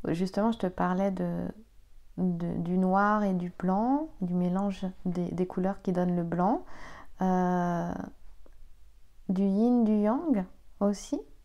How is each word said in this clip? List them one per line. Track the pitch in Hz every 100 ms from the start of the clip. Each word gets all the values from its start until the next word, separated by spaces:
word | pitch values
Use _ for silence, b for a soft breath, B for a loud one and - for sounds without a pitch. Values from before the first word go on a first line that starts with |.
| -
justement, | 165 185 202 220
je | 226
te | 185
parlais | - 180 185 196
de, | 185 175 170 180 208 220 - - - - -
de, | 185 170 175 170
du | 170 185
noir | 185 190 208 214
et | 202
du | 185 175 -
blanc, | 180 190 233 277 311 -
du | 180
mélange | 180 180 185 202 196 185 - 180
des, | 180 175
des | 175 185
couleurs | - 190 202
qui | -
donnent | 180 180
le | 175
blanc, | 170 170 185 320 B B B B B -
euh, | 185 185 180 180 175 170 175 - - - - - - - - - - - - - -
du | 190
yin, | 196 190 233 247
du | 220 214
yang | 208 254 339 220 185 - - -
aussi. | 202 202 - 285 - -